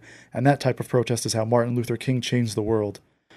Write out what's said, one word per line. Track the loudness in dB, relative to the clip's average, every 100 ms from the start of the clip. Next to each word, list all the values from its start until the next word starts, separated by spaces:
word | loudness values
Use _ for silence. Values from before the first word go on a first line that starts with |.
| -10 -20 -12
and | 0 2
that | 2
type | 0 -4
of | 0
protest | 0 0 -2 -2
is |
how | -2 2
Martin | 2 2 -2
Luther | -2 -4
King | -2 -2
changed | 0 0 0 -2
the |
world. | 0 0 0 -6 _ _ _